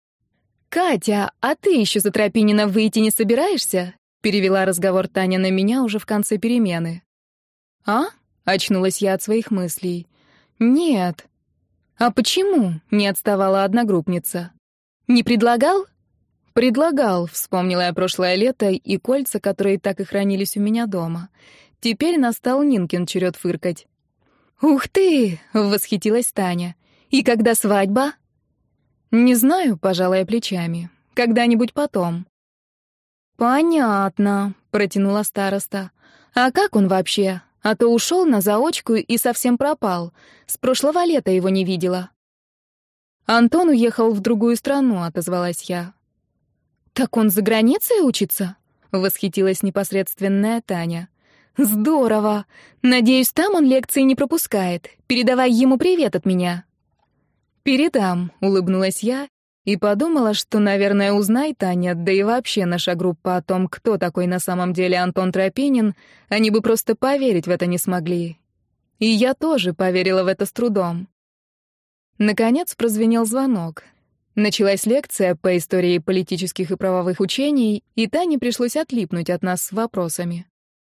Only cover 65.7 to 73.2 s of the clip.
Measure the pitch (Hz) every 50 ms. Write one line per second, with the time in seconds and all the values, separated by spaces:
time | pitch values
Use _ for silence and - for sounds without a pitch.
65.7 | 262 240 214 208 - _ _ _ - _ _ - 202 214 220 214 208 226 208 226
66.7 | 226 220 - - 220 - - 269 285 277 269 247 190 170 160 175 180 - 180 175
67.7 | 175 175 - 190 180 180 156 175 180 175 170 165 156 _ _ _ _ _ _ _
68.7 | _ _ _ _ _ - 214 226 226 208 247 247 262 - 302 320 311 240 175 180
69.7 | 165 - 185 185 180 185 180 190 185 185 180 190 190 - 202 - - - 240 240
70.7 | 202 202 180 170 170 175 190 - _ _ _ _ _ _ _ _ _ _ _ _
71.7 | _ _ _ _ _ _ _ _ _ - 208 214 196 - 226 226 247 330 359 -
72.7 | - - 240 233 214 214 226 226 233 233